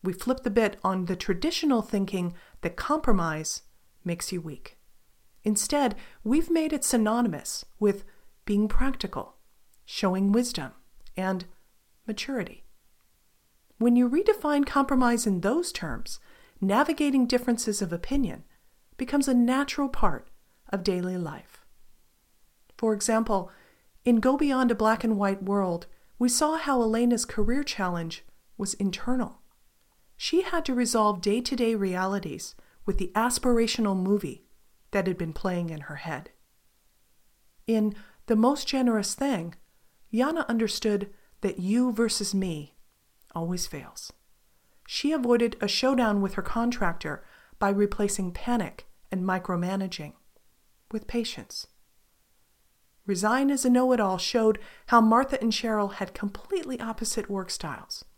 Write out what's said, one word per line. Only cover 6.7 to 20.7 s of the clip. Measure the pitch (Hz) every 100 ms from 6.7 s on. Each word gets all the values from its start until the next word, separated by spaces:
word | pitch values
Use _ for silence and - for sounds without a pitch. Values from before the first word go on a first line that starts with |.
it | 302
synonymous | - 247 214 226 240 156 - - - -
with | 208 202 - - - _ -
being | 202 214
practical, | - 269 254 185 - - _ _ _ _ _
showing | - - 196 190 196
wisdom, | 208 240 - 131 - _ - - -
and | 185 185 180 - _ _ _ _ -
maturity. | 220 - 269 175 - - - _ _ _ _ _ _ _ _ _ _
When | 233
you | 240 247
redefine | 285 415 415 294 294 277
compromise | 285 277 262 247 233 226
in | 185
those | 190 294 349
terms, | - 160 113 - - - - - -
navigating | 190 208 294 302 294 269 247
differences | 247 247 233 - 208
of | 185
opinion | 170 - 277 220 - - _ _ _ _ -
becomes | 254 285 277
a |
natural | 247 240 262 277 - 277
part | - 202 143 - - _ _ -